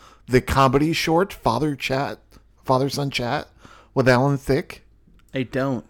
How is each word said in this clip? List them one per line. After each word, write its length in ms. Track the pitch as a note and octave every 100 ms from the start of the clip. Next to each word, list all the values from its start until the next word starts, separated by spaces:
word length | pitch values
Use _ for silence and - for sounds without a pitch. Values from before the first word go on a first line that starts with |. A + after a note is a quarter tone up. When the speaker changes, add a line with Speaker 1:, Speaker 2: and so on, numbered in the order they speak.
| - - -
Speaker 1:
the 140 | B2
comedy 500 | - - C3+ C#3 D3+
short 400 | E3 - D#3+ G3
Father 420 | - - A#2 D3+
Chat, 460 | C#3 - C3+ C#3 - _ - _ _ -
Father-Son 440 | C3 C#3 C#3+ C#3+
Chat 360 | C3 A#2+ C#3+ - _ - - -
with 160 | - B2+
Alan 280 | B2 C3+ C#3
Thicke? 440 | - C3+ - - _ _ _ - _
Speaker 2:
I 100 | C3+
don't. 460 | A#2+ C3 C#3 A#2+ -